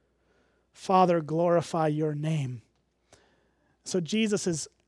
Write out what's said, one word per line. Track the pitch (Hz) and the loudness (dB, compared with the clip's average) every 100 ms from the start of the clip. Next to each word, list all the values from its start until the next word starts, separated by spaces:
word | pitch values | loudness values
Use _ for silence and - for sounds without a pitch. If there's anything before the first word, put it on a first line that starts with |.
| _ _ _ _ _ _ _ | _ _ _ _ _ _ _
Father, | - - 185 180 170 | -14 2 4 6 2
glorify | 143 160 175 170 - 170 156 | 0 0 2 2 0 -2 0
your | 151 156 147 | 0 -2 -2
name." | 156 156 131 120 - _ _ _ _ - _ _ _ _ _ _ - | -2 -2 -4 -10 -16 _ _ _ _ -20 _ _ _ _ _ _ -6
So | 185 | -4
Jesus | 160 214 220 208 190 | -2 -2 0 0 -2
is | 156 - _ | -4 -8 _